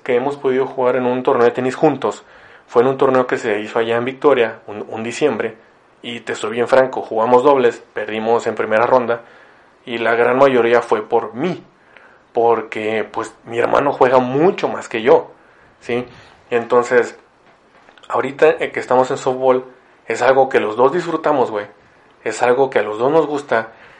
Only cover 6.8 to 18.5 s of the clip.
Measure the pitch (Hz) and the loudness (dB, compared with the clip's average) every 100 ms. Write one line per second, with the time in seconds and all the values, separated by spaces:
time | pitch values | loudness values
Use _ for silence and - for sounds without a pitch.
6.8 | 127 107 - 110 117 123 139 135 120 110 | 2 -2 -6 -2 4 4 6 4 2 -2
7.8 | - 117 107 107 110 117 113 110 110 110 | -12 -10 -6 -4 0 0 -2 -4 -2 0
8.8 | 120 127 117 117 - - - _ _ _ | 4 2 2 -6 -8 -20 -20 _ _ _
9.8 | - 117 113 117 120 127 139 123 117 120 | -10 -4 0 2 2 4 4 4 4 2
10.8 | - 107 - 117 110 113 180 165 - _ | 2 -2 0 -2 -2 -6 -6 -6 -12 _
11.8 | _ - - _ _ 120 117 113 110 110 | _ -20 -20 _ _ 0 2 0 -2 -6
12.8 | 107 110 104 113 110 - - 117 113 117 | -4 -4 -6 -8 -10 -12 -10 -4 0 0
13.8 | 143 - 127 131 123 135 175 196 135 107 | 0 0 2 4 2 2 2 0 -6 -6
14.8 | - 117 117 160 - - _ _ _ _ | -8 -2 4 4 2 -20 _ _ _ _
15.8 | - 120 123 - - _ - 120 113 123 | -6 -6 -6 -16 -20 _ -4 -4 2 0
16.8 | 117 123 110 - _ _ _ _ _ _ | 2 0 0 -8 _ _ _ _ _ _
17.8 | _ _ - 120 131 139 160 | _ _ -6 -4 -4 2 2